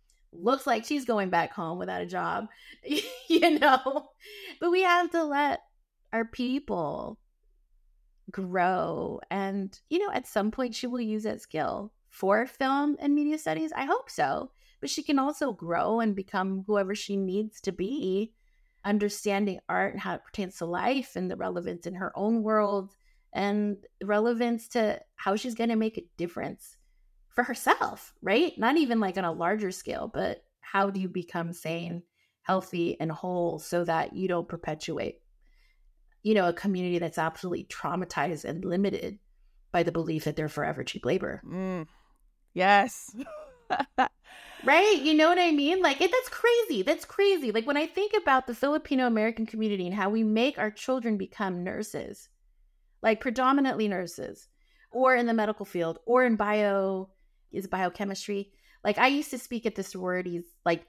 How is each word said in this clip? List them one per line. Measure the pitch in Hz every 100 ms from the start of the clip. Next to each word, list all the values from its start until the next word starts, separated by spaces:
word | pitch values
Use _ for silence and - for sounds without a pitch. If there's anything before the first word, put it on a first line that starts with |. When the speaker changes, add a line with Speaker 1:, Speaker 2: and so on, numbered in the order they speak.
| _ _ _
Speaker 1:
looks | 170 196 269 277
like | 220 226
she's | 294 240
going | 220 185
back | 170 -
home | - 165 175
without | 185 180
a | 175
job," | 180 170 180 214 - - -
<laughs> | - 294 480 508 -
you | 330 349 302
know? | 285 254 262 285 - _ 415 415 392 -
But | 339
we | 370
have | 370 349 349
to | 339
let | 311 285 285 - _ _ _ _ -
our | 226 226
people | - 247 277 285 185 147 - - 220 _ _ _ _ _ _ _ _ _ _ -
grow. | 196 185 185 180 180 165 151 - - -
And, | 196 196 196 190 - -
you | 339
know, | 403
at | - -
some | 208 208
point | 240 247 220
she | 247
will | 247
use | 220 214
that | 214 -
skill | - 156 143 - 202 _ _
for | - 190 214 254
film | - 269 277 294 285
and | 285 294
media | 294 311
studies. | 320 320 320
I | - 277
hope | 453 -
so. | - 139 151 262 _ _ -
But | 285
she | -
can | 294 277
also | 277 302 277
grow | 190 170 170 175 226
and | 226 196
become | 190 196 190 190 190
whoever | 208 190
she | 208 - 196
needs | 190 196 214 -
to | 196
be, | 185 190 285 185 190 226 _ _ _ _ _ 202
understanding | 208 208 208 208 196 208 185 -
art | 180 190
and | 196
how | 185 -
it |
pertains | - - 185 -
to | 170
life | 175 202 277 240 185
and | 185
the | 185
relevance | 185 180 180 175 -
in | 185
her | 185 -
own | 208 226
world | 214 214 208 202 190 _ _ _ _
and | - 202 208 208 196 - -
relevance | 190 208 226 233 240 233 -
to | 240 214 - - -
how | 196 208
she's | 254 226
gonna | 233 220
make | 220 -
a | - -
difference | 170 - 147 - - - _ _ _ _ _
for | -
herself, | 247 233 - 427 - - - _
right? | 180 220 349 -
Not | 226 320
even, | 262 226
like, | 196 180
on | 175
a |
larger | 175 202 214 190
scale, | 185 - - -
but | - 190 - _ _
how | - 196 202
do | 190
you | 185
become | 180 170 175 170
sane, | 175 160 170 170 170 - _ _ _
healthy, | - 190 185 175 170 -
and | 160
whole | 160 180 180 170 160
so | - 175
that | 170 160 - -
you | 190
don't | 175 170
perpetuate, | 165 - 156 - - - - _ _ _ _ _ _ _ _ _ _
you | 208
know, | 214 175
a |
community | 170 202 185 180 170
that's | 170 -
absolutely | - - 180 - -
traumatized | - 151 175 185 - 147 151 -
and | 165
limited | 196 180 202 - - 202 _ _ _ _ _
by | 175
the | 170
belief | 165 160 156
that | 151 156
they're | 151
forever | 151 147 143
cheap | 127 - 120
labor. | 185 - - -
Speaker 2:
Mm. | 180 190 180 156 _ _ _ _ _ _
Yes. | 175 185 202 233 - - 214 640 605 587 494 -
<laughs> | - - - 247 _ - - - -
Speaker 1:
Right? | - 311 415 349
You | 285
know | 311 320
what | 359
I | 349
mean? | 294 285 370
Like, | 339 -
it, | 359
that's | 508 508
crazy. | - 466 480 415 240
That's | 247 330 -
crazy. | - 403 370 247
Like, | 220 233
when | 285
I | 320
think | - 415 427
about | 311 262 254
the | 226
Filipino | 277 302 - 262 247
American | 220 220 226 220
community | 220 220 196 180
and | 202
how | 196
we | 226
make | 214 220 254 -
our | 214
children | 208 - 262 233 202
become | 190 - 190 180
nurses, | 180 - 214 - - - - _ _ _ _ _ _ -
like, | 220 220
predominantly | 262 233 254 277 269 214 208
nurses, | 185 170 - - - - _ _ _ _
or | 240 262 247
in | 240
the |
medical | 226 214 214 196
field, | 180 165 165 -
or | 254 254
in | 220
bio, | 208 214 208 196 190 190 190 _ _ _ _
is | - 190
biochemistry. | 190 180 - 196 190 - 202 202 _ _ _
Like, | 202 202
I | 262
used | 285 294
to | 247
speak | - 233 220
at | 202
the |
sororities, | 190 185 185 180 180 175 175 _ 175
like, | 170